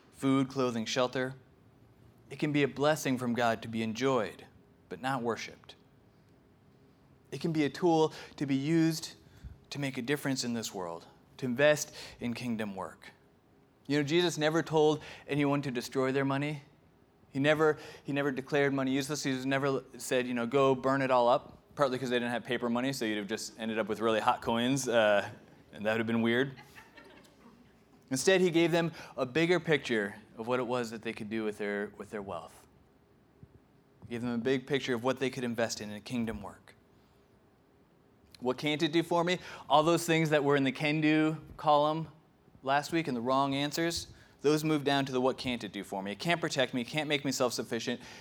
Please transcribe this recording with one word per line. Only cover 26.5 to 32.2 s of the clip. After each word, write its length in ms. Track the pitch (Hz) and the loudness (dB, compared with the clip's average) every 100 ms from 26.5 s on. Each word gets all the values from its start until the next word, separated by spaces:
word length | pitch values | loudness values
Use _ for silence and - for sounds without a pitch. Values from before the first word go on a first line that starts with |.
| - - - - - - - - - - - - _ _ _ - | -6 -20 -20 -20 -20 -20 -20 -20 -20 -20 -20 -20 _ _ _ -6
Instead, 320 | 131 190 190 | 0 4 6
he 80 | 180 | 6
gave 240 | 165 170 | 4 4
them 180 | 170 165 - - - | 2 0 -4 -10 -6
a 100 | 131 | -2
bigger 320 | 147 170 175 | 2 2 2
picture 580 | 165 147 131 113 101 107 - - | 2 0 2 0 -2 -6 -16 -10
of 100 | 113 | -4
what 120 | 123 | -2
it 80 | 120 | 0
was 240 | 123 113 | -2 -4
that 100 | 110 | -6
they 120 | 113 | -8
could 160 | 110 107 | -8 -6
do 160 | 113 107 | -4 -4
with 120 | 104 | -4
their, 340 | 104 101 101 - | -4 -4 -6 -10
with 120 | 101 | -12
their 120 | 107 | -10